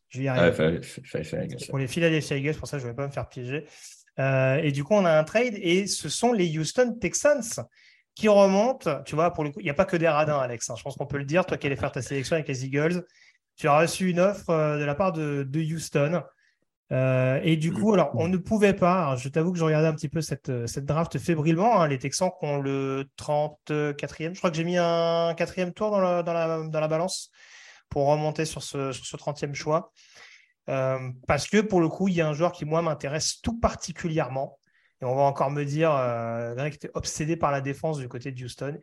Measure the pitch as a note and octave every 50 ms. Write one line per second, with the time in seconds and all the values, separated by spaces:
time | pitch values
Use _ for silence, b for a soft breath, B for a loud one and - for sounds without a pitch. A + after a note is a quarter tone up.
0 | _ _ - B2+ C3+ C3+ B2+ - F2 E2 - - D#2 E2 E2+ - - - - -
1 | - - - - - - - - - - - B2 - - C#3 C3+ C3+ B2 - F3
2 | E3+ E3 D#3+ D#3 C#3+ - D3 C#3 C3+ D3+ D3+ - - - - C#3+ B2 A#2 A#2 C#3
3 | C#3 C#3+ - C3+ A2+ - - C3 B2 B2 C#3 D#3 D3+ B B B B B B B
4 | B B - - C3+ C3+ C3+ C3 C3 C3 C3+ D3+ D#3+ D3 C3+ C#3 C#3+ - G#3+ G#3
5 | F#3 E3+ D#3 D#3 D#3 - - A3 B3 B3 G#3 - - E3+ F3 F#3+ G3+ F#3 - -
6 | - D3 - - A#3 B3 A#3+ G3+ F3 E3 D3+ D#3 D#3 - - B3+ B3+ A#3+ A#3 -
7 | F3+ E3+ - - - C#4+ D4 C4+ - - - - A#2 - b b b b b b
8 | b b - - G#3+ G#3+ G3+ G3+ G3 G3 G3 G3 A3 C4 C4 - - E3+ C#3+ C#3
9 | C#3 - D3 D3+ E3+ F3 - D#3 D3+ D3 D3 G#3+ G3+ D3+ C#3+ - F#3+ - F3+ E3+
10 | D#3+ D#3+ D3 D3 D#3 D3+ D3 C#3 C3 B2 A#2+ A2 - - A#2+ - - C#3+ C3 -
11 | C#3+ C#3+ C#3+ C#3 C#3 C#3 D#3 F#3 F3+ - D#3 - - C#3 C3+ A#2+ D3+ C3+ - C#3
12 | B2 - C#3 C#3 B2 - E3 D#3 D3 - C3+ B2 C3 C3+ C3+ C#3+ D3+ E3+ F3+ F3
13 | F3 b b b b b b b _ _ _ - - D3 C#3+ D3+ E3+ E3 - -
14 | F#3+ F#3 E3+ F3 F3+ G3+ G3+ - - - E3 D#3 D#3 D3+ D3 D3 D3 D3 C#3+ E3+
15 | G3 F#3+ E3 D#3+ D3+ D3 C#3+ C#3+ C#3 C3+ C#3+ D#3+ D#3+ D3+ E3 D#3 - - - D3
16 | C#3+ D3+ F3 D#3+ - b b b b b b b b _ _ _ _ - C3 C3
17 | C3 C3 C3 B2+ B2+ C3 C3 C#3+ G3 E3 D#3+ D#3 D#3 E3+ F3+ G#3+ G3+ A3 G#3 F3+
18 | D3 C#3+ - A#2 D#3+ F3 F#3+ F3 F#3 - A3 G3+ G#3 G3 F#3 - F3+ F3 F#3 F#3+
19 | D#3+ C#3 C3 B2 B2 C3+ C#3+ E3 D#3+ F#3 F3+ E3+ D#3+ D#3+ D#3 D3+ D#3+ D#3+ D#3+ D#3
20 | - C#3+ - E3 D3+ - D3 - - C3+ B2+ A#2+ A#2 A#2 - C#3+ C#3 D3 D3 D#3+
21 | E3+ E3 - C#3 - F3 E3 D3+ C#3+ E3 E3 E3 G3+ A#3+ A3+ F#3 E3 D3 C#3 B2+
22 | - C3+ - - F#3 F3+ - - D#3+ D3 C#3+ C#3+ C3+ C3+ C#3 C3+ C3+ C3+ C3+ C#3
23 | C#3 - _ - - D#3 D3 D3 D3+ D3+ D3+ _ _ - D3+ D3+ D3 D3 C#3+ C#3+
24 | D3+ C#3+ - - D#3 E3 F#3 - - F3 D#3 D#3+ E3 F3 F3+ F3+ F3 E3+ E3+ E3+
25 | E3 E3+ E3+ E3+ E3+ E3+ E3 E3+ E3+ D#3+ - F#3 F3+ F3+ E3+ - G#3+ G#3+ G#3 G3
26 | F#3 F3+ F3 F3 E3+ F3 E3+ E3+ E3 E3 E3 D#3+ D#3+ D#3+ D#3 D#3 D#3 D#3 D#3+ D#3+
27 | F3 F#3 - - - - B B B B B B B B B B B B - D3
28 | C#3 C#3+ D3+ D3+ D3+ D#3 D3+ E3 D#3+ D#3 - D3 - - - C#3 C#3 C3+ B2 -
29 | - - - D3 - D#3 C#3+ - D#3 D3 C#3 - - D3+ D#3 E3+ A3 - b b
30 | b b b b b b b b b b b b - - C3+ C3+ C3 C3 C3 C3
31 | C3 B2+ B2+ - - - D#3 C#3 - - G3 G#3+ G#3 G#3+ F#3+ F3 E3 D3+ - -
32 | F#3+ G3 F3 E3 D#3 D3+ D3 C#3+ F3 E3+ - - D#3 D3 D#3 E3 E3+ D#3+ D3 -
33 | - C3+ D3 D#3 - - - - - A#3 A3+ A#3 - G3 - - - - - -
34 | - E3+ D#3 D#3 C#3 B2 C3 C3+ C3+ - - _ _ _ _ _ _ _ _ -
35 | C3 B2 C3 C#3 C#3 C#3 C#3 - D3 C3+ D3 D3 C#3+ C#3+ C#3+ D#3 E3 D#3+ D3 C3+
36 | B2+ A#2+ A#2 A#2 A#2 A2+ A#2 A#2 A#2 A#2 A#2 B2+ C#3+ D3+ - - - - - -
37 | - - - - D#3 D#3 E3+ D#3+ D#3+ D3 C#3+ C#3 C3 C#3 C3+ - - D#3+ D#3 C#3+
38 | B2+ A#2+ C3 A#2+ A#2+ C#3 B2+ B2 B2+ A#2 - - C3+ C#3 D#3 -